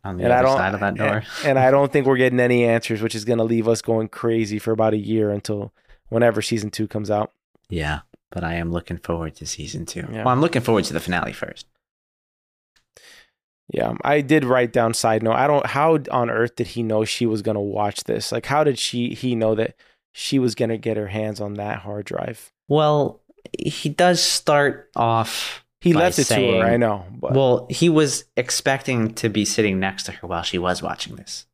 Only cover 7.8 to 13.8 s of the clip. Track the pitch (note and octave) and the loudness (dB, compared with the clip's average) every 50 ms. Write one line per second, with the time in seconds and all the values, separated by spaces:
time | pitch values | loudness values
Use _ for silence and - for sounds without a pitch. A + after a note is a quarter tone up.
7.8 | D2+ D2 D2 D2+ - _ - _ _ _ - F2+ E2+ E2 E2+ E2+ E2+ E2 E2+ F2 | -4 -4 -6 -6 -8 _ -20 _ _ _ -10 -8 -6 -4 -4 -4 -4 -4 -4 -6
8.8 | - - F2 E2+ - - E2+ E2 D#2+ D#2 - - D2+ D2 - - D2 - - D2 | -6 -8 -12 -10 -6 -6 -6 -4 -6 -10 -10 -12 -12 -12 -10 -10 -10 -12 -10 -10
9.8 | E2 - - F3 D#3 - A#2 A2 A2 B2+ B2 C3 D#3 E3 - C3+ A#2 - A2+ G2+ | -12 -10 -10 -12 -12 -10 -10 -4 -2 0 2 2 0 0 0 -2 0 2 2 2
10.8 | E2 - D2 D2+ - - F2+ E2+ - A1+ G1+ - - - - - - _ _ _ | 0 -2 -6 -6 -4 -2 -4 -2 -4 -4 -8 -10 -12 -12 -12 -18 -20 _ _ _
11.8 | _ _ _ _ _ _ _ _ _ _ _ _ _ _ _ _ _ _ _ _ | _ _ _ _ _ _ _ _ _ _ _ _ _ _ _ _ _ _ _ _
12.8 | _ _ _ - - - - - _ _ _ _ _ _ _ _ _ - - - | _ _ _ -20 -20 -20 -20 -20 _ _ _ _ _ _ _ _ _ -8 -4 -2